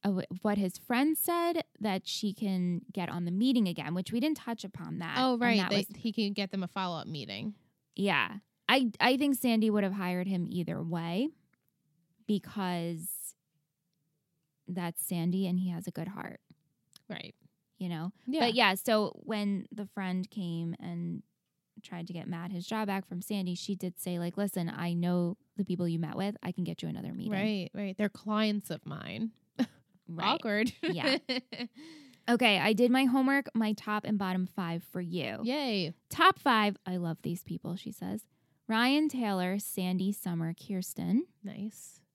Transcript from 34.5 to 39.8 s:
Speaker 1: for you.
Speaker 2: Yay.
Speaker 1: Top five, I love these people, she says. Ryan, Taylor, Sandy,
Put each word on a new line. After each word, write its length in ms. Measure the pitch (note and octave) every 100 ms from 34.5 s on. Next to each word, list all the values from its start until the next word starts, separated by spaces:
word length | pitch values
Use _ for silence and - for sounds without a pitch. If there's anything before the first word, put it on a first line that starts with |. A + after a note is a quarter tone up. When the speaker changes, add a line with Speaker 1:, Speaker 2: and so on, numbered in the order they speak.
| - F3 E3+ -
Speaker 1:
for 80 | F#3
you. 380 | F3+ F3 B2+ G2+
Speaker 2:
Yay. 500 | A3+ C#4+ C#4 G3+ D#3+ - _
Speaker 1:
Top 300 | - F4 F#4+
five, 360 | C#4+ A3+ G#3 G3
I 140 | - F3+
love 200 | E3+ E3
these 220 | F#3 F3
people, 320 | - E3 - F3+
she 160 | -
says. 300 | - F3+ G#3 - _ _ _ -
Ryan, 420 | A3 B3 C#4+ D#4
Taylor, 500 | B3+ A3+ F#3+ F3+ G3+
Sandy, 520 | - -